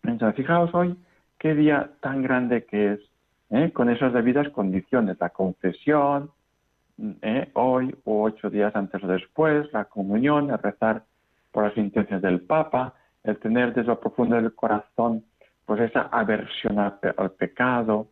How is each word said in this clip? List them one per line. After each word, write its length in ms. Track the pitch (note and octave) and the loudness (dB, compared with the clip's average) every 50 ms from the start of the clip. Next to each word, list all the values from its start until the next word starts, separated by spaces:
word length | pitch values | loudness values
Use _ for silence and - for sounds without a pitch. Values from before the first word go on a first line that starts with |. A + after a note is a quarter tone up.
| - | -4
Entonces, 340 | - A#2+ A2+ A#2 G#2+ G#2 - | -4 -4 0 0 -2 0 -2
fijaos 360 | C3 - E3+ E3+ F3 E3 E3+ | -2 0 2 2 2 2 2
hoy 240 | F3 F3+ F3 F3+ - - _ _ _ _ _ _ _ | 0 0 0 -2 -6 -12 _ _ _ _ _ _ _
qué 160 | - D#3 D#3 | -2 0 2
día 380 | D3 D3+ D3+ D3 C#3+ - - - _ | 4 4 4 4 2 0 -4 -10 _
tan 220 | - C#3 C3+ C3+ C3 | -8 -4 -4 -2 0
grande 420 | C3 C3 B2+ B2 A#2+ B2 A#2 - | 0 0 0 2 0 0 -2 -2
que 280 | _ - G#2 G#2 G2+ G#2 | _ 0 0 2 2 0
es, 60 | G#2 - _ _ _ _ _ _ _ _ _ | -2 -6 _ _ _ _ _ _ _ _ _
¿eh? 220 | G#2+ B2 D#3 E3 | 0 2 2 0
Con 180 | - - B2 A#2+ | 0 0 0 2
esas 240 | A#2+ A2+ C#3 C3 A#2+ | 2 2 0 0 2
debidas 360 | B2 A2+ B2 B2 C#3+ D3 C#3+ | 2 2 2 2 2 0 -2
condiciones, 680 | - - G#2 F#2+ F#2 F#2+ - _ - B2+ A2+ G2 F#2 - | -2 -2 -2 0 0 -2 -2 _ 0 2 2 0 0 -2
la 100 | F2 F2 | -4 -6
confesión, 1000 | - - F#2+ F#2+ F2 _ - F#2 F2 - - C#3+ D3+ D3+ C#3+ C#3+ C#3+ C#3 C#3+ D3+ _ _ _ _ _ _ _ _ _ _ _ _ _ - A2 G#2+ G2 - | -2 -2 -2 -2 -2 _ -4 -4 -4 -2 -2 0 2 2 4 2 0 0 -4 -6 _ _ _ _ _ _ _ _ _ _ _ _ _ -10 -10 -10 -10 -6
¿eh? 280 | - G#2+ A2 C3 C#3 - _ | -4 -2 -2 -2 -4 -4 _
Hoy 420 | - A#2+ B2+ B2+ B2+ B2+ C3 - - _ | 0 0 2 2 0 0 -2 -6 -8 _
u 180 | G#2+ G#2+ G#2+ G#2+ | -2 0 2 2
ocho 260 | A2 G#2+ - - G#2 | 0 -2 -2 -8 -4
días 260 | G#2 G#2 G#2 G#2+ - | 0 0 0 0 0
antes 280 | G#2 G2 F#2+ - F#2+ G2 | -2 -4 -4 -6 -8 -2
o 40 | F2+ | -2
después, 640 | F#2 F#2 - - _ - D#3 D#3+ D3+ D3 D3 D3 - | -2 -2 -2 -6 _ 0 2 2 2 2 0 -2 -4
la 120 | A2 G2+ | -6 -6
comunión, 640 | - _ G#2+ G2 F#2+ G2+ A2 B2+ C#3+ D3 D3 C#3+ C#3 | -6 _ -8 -4 -2 0 0 2 2 2 2 0 0
el 60 | B2 G#2+ | -4 -2
rezar 460 | - G#2 G2+ _ A2+ A2+ A2 A2 - _ _ _ _ _ _ _ _ _ | -4 -4 -4 _ 0 0 0 -2 -6 _ _ _ _ _ _ _ _ _
por 140 | _ - G#2 | _ -2 -2
las 100 | G#2+ - | 0 0
intenciones 460 | A#2 G#2+ G2+ - A2+ G#2 - G2+ F#2 | -2 -4 -2 0 -2 -2 -2 -2 -2
del 180 | F#2 F#2+ F2+ F2 | 0 0 0 0
Papa, 540 | F2+ - D#3 D#3+ D3+ D#3 - B2+ B2+ B2+ - _ _ _ _ _ _ | 0 0 0 0 0 0 0 -2 -2 -2 -8 _ _ _ _ _ _
el 140 | G#2+ G#2+ - | -4 -4 -4
tener 360 | - A2+ A2+ B2 B2 A#2 A2+ | -2 0 2 2 2 2 0
desde 160 | B2+ A2+ A#2+ | -2 0 0
lo 100 | A2+ - | -2 -2
profundo 380 | - A2 - - B2 A2+ A#2+ A#2 | -2 -6 0 0 0 2 2 2
del 180 | A#2 B2 - | 2 0 -2
corazón, 720 | - - A2+ G#2+ G#2+ - _ _ - A2+ A#2 A2+ A2 A2 _ _ _ - _ _ _ _ | -2 -2 0 0 -2 -2 _ _ -2 0 0 0 -2 -6 _ _ _ -20 _ _ _ _
pues 160 | - G#2+ G#2 | -4 0 0
esa 220 | A#2 A2+ - - - | 0 0 0 -2 -2
aversión 760 | - - A#2+ A2 G2+ A2 G#2 - - - - - A2+ G2+ G2+ | 0 -2 -2 0 0 0 -2 -2 -6 -10 -6 -4 -2 0 0
al 200 | G2+ G2+ - - | 0 -2 -2 -4
pe-, 140 | - G2 - - | -4 -4 -2 -2
al 140 | F#2+ F#2 | -4 -4
pecado 760 | - _ - - _ - B2 B2+ B2+ A#2+ A#2 A2 G#2+ G#2+ A2 _ | -2 _ -6 -6 _ -2 0 0 2 0 2 0 0 0 -2 _